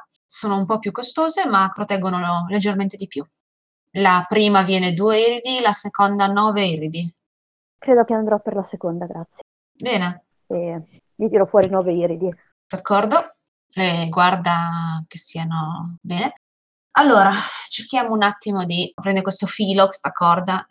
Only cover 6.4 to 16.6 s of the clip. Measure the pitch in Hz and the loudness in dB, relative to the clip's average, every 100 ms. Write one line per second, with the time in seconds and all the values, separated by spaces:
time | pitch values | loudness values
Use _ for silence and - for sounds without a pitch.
6.4 | 214 208 190 160 156 165 170 - _ _ | 2 2 0 -2 -4 -6 -8 -10 _ _
7.4 | _ _ _ _ - 240 233 226 214 208 | _ _ _ _ 2 4 4 0 0 -2
8.4 | 214 202 190 185 180 170 175 170 170 _ | -2 -6 -6 -8 -6 -6 -8 -12 -14 _
9.4 | - _ _ - 254 220 180 175 _ _ | -20 _ _ -10 -4 -2 -2 -6 _ _
10.4 | - 180 170 165 160 _ _ - 214 202 | -10 -6 -6 -8 -12 _ _ -6 0 2
11.4 | 190 214 190 190 180 175 175 165 185 175 | 4 4 2 0 0 0 -2 -2 -6 -8
12.4 | _ _ - 185 - 202 214 302 339 _ | _ _ -14 -10 -2 0 2 0 0 _
13.4 | _ _ _ - 185 170 165 175 180 185 | _ _ _ -2 0 0 -2 2 2 2
14.4 | 175 170 170 170 165 160 160 165 - 165 | 0 0 0 -4 -4 -6 -8 -6 -6 -4
15.4 | 165 160 156 170 170 170 175 175 208 - | -4 -4 -6 -8 -10 -12 -8 -4 -4 -6
16.4 | _ _ | _ _